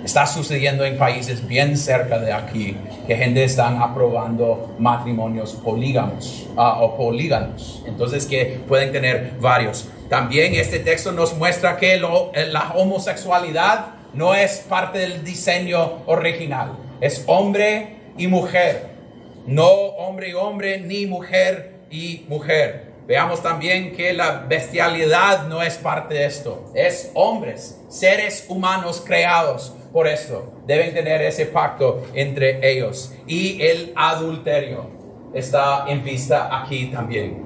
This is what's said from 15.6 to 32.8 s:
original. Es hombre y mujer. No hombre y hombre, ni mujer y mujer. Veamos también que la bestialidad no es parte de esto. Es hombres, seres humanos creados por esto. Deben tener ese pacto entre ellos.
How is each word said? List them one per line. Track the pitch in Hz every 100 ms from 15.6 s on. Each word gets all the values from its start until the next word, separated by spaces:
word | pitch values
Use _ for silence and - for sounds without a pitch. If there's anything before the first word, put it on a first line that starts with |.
| 180 175 165 - -
original. | 165 165 165 160 131 - - - -
Es | 139 - -
hombre | 175 202 202 208 214 214 - - -
y | 180
mujer. | 185 175 180 170 - - - - - - - -
No | 143 170
hombre | 196 196 - 185 190 190
y |
hombre, | 175 208 202 196 190
ni | 175 202 202
mujer | 180 180 185 185 185 - - -
y | 156 170 165 -
mujer. | 151 147 156 143 - - - -
Veamos | 131 170 170
también | 165 156 165 185 185 -
que | 175
la | 175 165 139 131
bestialidad | 160 - 170 170 165 156 170 196 190 151
no | 160
es | 170 160
parte | 160 151 -
de | 147 143
esto. | - 120 87 - -
Es | 175 175 -
hombres, | 151 202 226 - - - - -
seres | - 190 202 202 - -
humanos | 185 180 185 175 170 -
creados | 170 170 170 156 127 - - -
por | 165 160
esto. | 151 - 113 - - -
Deben | 151 170
tener | 165 156 156
ese | 151 156 151
pacto | 165 151 - 131 - -
entre | - 139 135 135 131 135
ellos. | 131